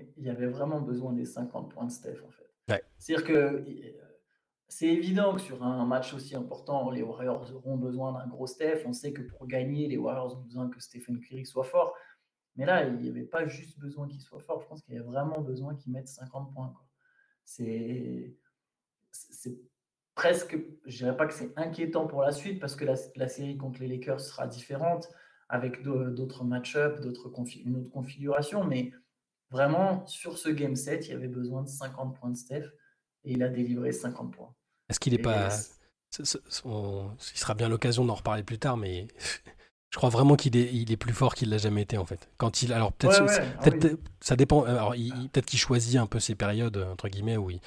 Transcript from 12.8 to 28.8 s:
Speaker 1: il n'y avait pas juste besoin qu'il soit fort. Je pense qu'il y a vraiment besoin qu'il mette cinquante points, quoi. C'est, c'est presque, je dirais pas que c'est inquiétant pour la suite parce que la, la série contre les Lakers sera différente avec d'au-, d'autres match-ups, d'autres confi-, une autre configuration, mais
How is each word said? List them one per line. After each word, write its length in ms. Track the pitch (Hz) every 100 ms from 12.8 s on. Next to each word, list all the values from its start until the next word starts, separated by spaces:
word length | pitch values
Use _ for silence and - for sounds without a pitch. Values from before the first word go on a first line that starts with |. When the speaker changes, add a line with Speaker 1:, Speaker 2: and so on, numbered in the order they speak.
Speaker 1:
il 120 | 135 120
n'y 120 | 123
avait 120 | 123
pas 240 | 120 165 160
juste 320 | - - -
besoin 300 | 143 143 143
qu'il 120 | 139
soit 200 | - -
fort. 220 | - 151
Je 40 | -
pense 160 | 156
qu'il 120 | -
y 40 | 120
a 40 |
vraiment 380 | 120 131 147 156
besoin 360 | 135 127 139 143
qu'il 160 | 131
mette 160 | 127 135
cinquante 440 | - 127 135 135
points, 200 | 135 127
quoi. 100 | - _ _ _ _ _ _
C'est, 880 | - - 113 113 117 127 123 123 - - _ _ _ _ _ _ _ - -
c'est 260 | - 123 123 - _ _ _ _
presque, 420 | - 170 170 - 156 - - 131
je 100 | 120
dirais 200 | 123 -
pas 100 | 151
que 80 |
c'est 180 | - - -
inquiétant 500 | 165 160 160 165 156
pour 160 | 139
la 100 | 139
suite 260 | 143 196 190
parce 140 | 135 -
que 80 |
la, 100 | 139 131 - 135
la 120 | 127
série 280 | - 139 139
contre 240 | 135 123
les 80 | 127
Lakers 320 | 127 143 135
sera 260 | - - 123
différente 600 | 120 - 139 165 170 - - - _ -
avec 340 | 123 123 123
d'au-, 280 | 139 131 123
d'autres 320 | 120 131 -
match-ups, 560 | 123 123 - 147 147 147
d'autres 280 | 127 123 127
confi-, 320 | 123 123 -
une 120 | 123 127
autre 140 | 127
configuration, 760 | 135 127 - 143 143 147 208
mais 280 | 170 127